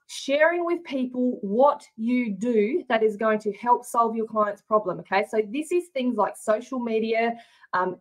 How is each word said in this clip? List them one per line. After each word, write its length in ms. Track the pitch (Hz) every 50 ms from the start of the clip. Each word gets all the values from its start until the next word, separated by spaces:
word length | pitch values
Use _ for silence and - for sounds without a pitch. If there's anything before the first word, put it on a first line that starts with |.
| _ -
sharing 560 | - - - 269 277 302 311 339 349 349 339
with 180 | 339 349 339 -
people 540 | - 277 262 254 254 247 254 247 247 - -
what 440 | 208 196 202 240 277 294 - - - - _
you 360 | 220 220 233 247 247 247 220
do 520 | 190 180 226 247 233 214 202 226 302 339 - -
that 140 | 233 220
is 140 | 220 220 202
going 220 | 202 226 220 214 208
to 140 | - 208
help 320 | 196 - 233 254 - 466 -
solve 320 | - - 233 233 220 226
your 100 | 226 220
client's 360 | 220 220 214 208 202 202 -
problem, 360 | _ - 220 214 214 180 165 165
okay? 240 | - - 185 196 208 -
So 120 | 226 220 214 202
this 200 | 226 302 311 -
is 180 | 359 349 349 -
things 280 | - 262 247 247 214
like 200 | 208 196 - -
social 440 | - - 220 214 - - - 269 247
media, 560 | 233 226 220 220 220 226 220 226 233 233 233 233 - _ _ _ - _
um, 240 | - 180 185 185 180 -